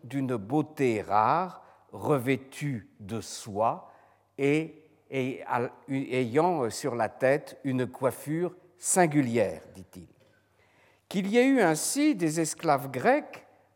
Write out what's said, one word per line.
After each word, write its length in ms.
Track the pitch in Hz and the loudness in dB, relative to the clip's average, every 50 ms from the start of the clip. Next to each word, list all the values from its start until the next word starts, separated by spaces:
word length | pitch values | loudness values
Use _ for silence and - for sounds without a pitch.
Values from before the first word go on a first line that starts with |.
| - | -12
d'une 340 | 123 123 139 135 123 127 | -8 -4 -4 -2 -2 -2
beauté 640 | 123 98 98 143 156 147 147 - - 139 127 113 104 92 | -4 -4 -2 -2 -2 -2 -2 -2 -2 0 0 0 0 -2
rare, 600 | 80 98 107 107 120 143 165 185 180 175 - - - - _ _ _ - | 0 2 2 4 4 2 2 0 -4 -8 -14 -20 -20 -20 _ _ _ -14
revêtus 960 | 101 95 123 151 139 117 127 135 123 135 - - - 147 147 135 110 92 - _ - | -6 -2 0 0 0 0 0 -2 -2 -4 -8 -12 -8 -6 -6 -6 -6 -8 -12 _ -18
de 220 | 107 95 110 110 | -12 -8 -8 -8
soie 720 | 95 - - - - 117 101 101 110 117 147 185 - - - - _ _ _ _ _ _ _ - | -8 -10 -12 -14 -12 -8 -2 0 0 0 0 -2 -8 -16 -20 -20 _ _ _ _ _ _ _ -2
et, 440 | 139 139 143 156 160 160 - - - _ _ _ _ - | 0 2 2 2 0 -4 -8 -18 -20 _ _ _ _ -8
et 320 | - 135 127 131 131 - - | -6 -4 -4 -4 -6 -8 -6
à-, 240 | - 123 123 120 - - - - - | -4 -2 -2 -2 -4 -6 -12 -10 -6
ayant, 760 | 139 135 139 - 123 127 131 117 110 143 160 180 180 156 127 | -6 -4 -4 -2 -2 -2 -2 0 2 2 2 2 2 0 -2
euh, 80 | 113 | -2
sur 240 | 101 - - 139 117 | -4 -4 -6 -4 -2
la 140 | 117 110 101 | -2 -2 -2
tête 520 | - - 131 131 139 147 147 - - - - | -2 0 2 2 2 2 0 -6 -14 -8 -4
une 240 | 139 127 127 127 | -2 -2 -2 -2
coiffure 680 | - - - - 127 120 - - 143 151 160 175 175 175 - - _ _ _ | -4 -4 -2 -2 -2 -2 -2 -6 -6 -4 -4 -4 -4 -6 -10 -18 _ _ _
singulière, 840 | - - - 196 180 160 147 147 139 120 117 117 104 92 85 80 - - - | -4 2 4 6 6 6 6 4 2 4 2 2 2 0 -2 -6 -12 -18 -18
dit-il. 340 | 95 90 - - 95 85 - _ _ _ _ _ _ _ _ _ _ _ _ _ _ _ _ _ _ _ - | -20 -20 -18 -18 -20 -20 -20 _ _ _ _ _ _ _ _ _ _ _ _ _ _ _ _ _ _ _ -6
Qu'il 200 | - 190 185 196 | -4 -2 -2 2
y 100 | 202 240 | 4 4
ait 80 | 247 | 6
eu 140 | 269 269 254 | 6 6 6
ainsi 560 | 208 165 156 151 - - - 277 294 311 285 | 6 4 4 2 0 -2 0 2 2 2 2
des 240 | 190 170 156 156 170 | 2 0 0 0 0
esclaves 500 | 165 151 - - - 165 143 135 135 135 | -2 -2 -4 -2 0 2 2 2 0 -4
grecs 560 | 131 131 143 214 262 294 294 - - - - _ _ _ _ _ _ | -6 0 2 2 2 2 0 -4 -12 -20 -20 _ _ _ _ _ _